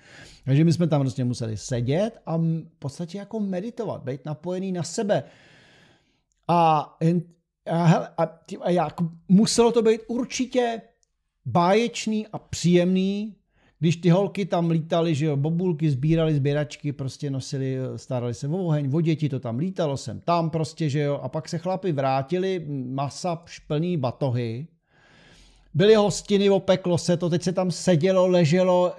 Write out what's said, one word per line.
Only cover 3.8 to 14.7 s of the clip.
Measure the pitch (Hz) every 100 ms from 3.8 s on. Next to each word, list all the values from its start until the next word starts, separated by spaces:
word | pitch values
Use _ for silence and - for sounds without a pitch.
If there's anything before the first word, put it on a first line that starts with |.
| 196 110
být | 123 127 147
napojený | 147 175 185 190
na | 180
sebe. | - - 208 165 - - - - _ _ _ _ _ _ _ _ -
A | 175 165 151 139 _
jen, | 165 175 165 _ _ _ -
a | 165 170
hele, | 285 214 -
a | 160 - -
tím, | 196
a | 196
jak, | 175 151 - 165 - -
muselo | 190 226 - 233
to | 233
být | 220 226 -
určitě | 247 247 - 262 247 240 226 - _ _ _ _ _ 131
báječný | 175 175 214 233 - 220 214 214
a | -
příjemný, | - - 170 175 180 185 190 202 214 - _ _ _ _ 160
když | 170
ty | 180
holky | 180 196 196 196
tam | 180
lítaly, | 170